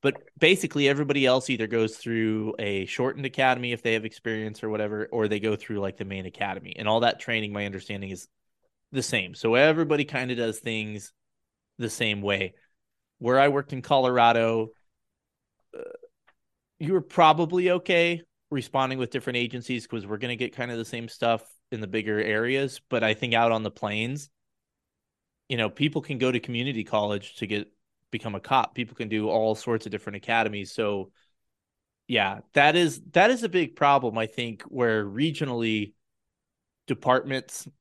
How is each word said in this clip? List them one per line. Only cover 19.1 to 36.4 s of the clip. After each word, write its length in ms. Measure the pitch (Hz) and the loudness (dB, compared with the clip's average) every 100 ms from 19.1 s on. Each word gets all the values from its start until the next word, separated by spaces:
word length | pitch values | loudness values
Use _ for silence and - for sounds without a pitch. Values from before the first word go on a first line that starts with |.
different 260 | 131 123 120 | -4 -4 -2
agencies 480 | 120 123 117 123 - | -2 -6 -6 -6 -6
'cause 220 | 117 98 | -10 -8
we're 100 | 104 | -6
gonna 180 | 120 117 | -6 -4
get 180 | 123 - | -6 -6
kinda 200 | 123 117 | -8 -6
the 80 | 113 | -8
same 220 | 117 113 | -8 -12
stuff 440 | - 117 113 - - _ | -2 0 0 -2 -20 _
in 100 | 117 | -10
the 60 | 104 | -4
bigger 320 | 107 107 107 | -4 -2 -2
areas. 580 | 110 107 120 135 139 - _ | 0 0 0 0 -2 -6 _
But 140 | 123 | 0
I 100 | 110 | 2
think 200 | 107 127 | 0 2
out 180 | 113 117 | 4 4
on 120 | 113 | 2
the 80 | 110 | -2
plains, 580 | - 104 107 113 143 143 _ _ _ _ _ _ _ _ _ _ _ _ | -6 -6 -4 -4 -6 -12 _ _ _ _ _ _ _ _ _ _ _ _
you 80 | 123 | -2
know, 120 | 110 | -2
people 320 | - 147 151 | 0 -2 -2
can 160 | - 135 | -6 -2
go 140 | 127 | 0
to 80 | 127 | 0
community 440 | - 120 127 120 | -4 -6 -4 -4
college 520 | 104 110 104 104 101 - | -2 -2 0 -4 -8 -10
to 100 | 101 | -6
get 240 | 104 101 _ _ _ _ | -6 -6 _ _ _ _
become 240 | 110 113 101 | -10 -8 -10
a 40 | |
cop. 360 | - 135 - - | 0 0 0 -4
People 200 | 117 - | -10 -8
can 140 | 113 | -4
do 200 | 110 107 | -2 0
all 260 | 117 110 107 | 2 2 -2
sorts 300 | - 113 - | -2 -4 -4
of 60 | |
different 260 | 104 - 101 | -10 -10 -12
academies. 540 | - 117 110 104 95 | -2 0 0 -2 -10
So, 400 | - 107 101 92 _ _ _ _ _ _ _ _ _ _ | -4 -2 -2 -6 _ _ _ _ _ _ _ _ _ _
yeah, 320 | 117 98 98 - | 0 0 -2 -2
that 220 | - 143 165 | 4 6 6
is, 260 | 170 139 - | 2 0 -2
that 180 | - 202 | 4 6
is 140 | 254 | 4
a 60 | 226 | 0
big 260 | 180 160 - | -2 -2 2
problem, 420 | 143 139 127 110 | 4 4 2 -2
I 80 | 113 | -4
think, 380 | - 120 107 | -4 -8 -8
where 420 | - 131 120 110 101 | -12 -2 0 2 -2
regionally 880 | 101 156 147 143 120 117 110 104 _ _ _ _ _ | -2 -4 -2 -4 -2 0 -2 -4 _ _ _ _ _